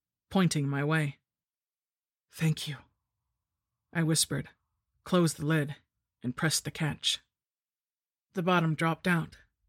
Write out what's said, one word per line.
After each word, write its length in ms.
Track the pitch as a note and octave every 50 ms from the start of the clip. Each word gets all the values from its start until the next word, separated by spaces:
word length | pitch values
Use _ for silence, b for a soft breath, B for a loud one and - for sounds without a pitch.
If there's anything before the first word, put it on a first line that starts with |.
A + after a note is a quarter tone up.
| _ _ _ _ _ -
pointing 380 | - F#3+ F3+ E3 - D3+ C#3 C#3
my 160 | C#3 C#3 C#3+
way. 340 | D3+ D#3+ D#3+ D3+ C#3+ - _ _ _ _ _ _ _ _ _ _ _ _ _ _ _ _ _ _ _ _ _ _ _
"Thank 380 | - - E3 D#3+ D3+ - - D#3
you," 80 | C3+ A#2+ - _ _ _ _ _ _ _ _ _ _ _ _ _ _ _ _ _ _ _ _ _
I 100 | - E3+
whispered, 460 | E3 D#3 D#3+ - - - C#3 C#3+ D3+ - _ _ _ _ _ _ _ _ _ _ -
closed 320 | - F#3 F3+ E3+ D#3 -
the 80 | - D3+
lid, 320 | D3 D#3+ D#3 C#3+ D3 C#3+ - _ _ _ _ _ _ _ -
and 140 | - B2 -
pressed 280 | - F3 D3+ - - -
the 60 | C#3+
catch. 480 | - - D#3+ C#3+ - - - - - - _ _ _ _ _ _ _ _ _ _ _ _ _ _ _ _ _ _ _ _ _ _
The 100 | - F#3+
bottom 320 | E3 F#3 F3+ F3 E3 D#3+ D#3
dropped 320 | - E3+ E3 D#3 - -
out, 300 | F#3 F3 D#3+ D#3 - - - - _ _ _ _